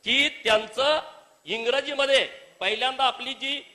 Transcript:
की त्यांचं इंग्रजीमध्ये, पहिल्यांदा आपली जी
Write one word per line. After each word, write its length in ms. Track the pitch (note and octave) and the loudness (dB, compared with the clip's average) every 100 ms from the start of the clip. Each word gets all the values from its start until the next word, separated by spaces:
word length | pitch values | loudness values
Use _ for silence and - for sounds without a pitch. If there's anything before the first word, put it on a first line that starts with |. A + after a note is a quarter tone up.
की 240 | - B3+ C#4+ | 2 2 2
त्यांचं 720 | - A3 A3 A3 - C#4 D4+ - - _ _ | 0 2 2 2 0 2 2 -2 -18 _ _
इंग्रजीमध्ये, 800 | D3 A3 A3+ C4 C#4+ C#4 C#4 C4+ F3 - - _ | -8 -4 0 0 -2 -2 4 4 2 -6 -20 _
पहिल्यांदा 440 | F#3+ A3 B3+ C4 | -4 0 -2 0
आपली 300 | C4 A#3+ B3 | 0 0 -10
जी 280 | C4+ C4+ C#4 - | -8 -6 -6 -10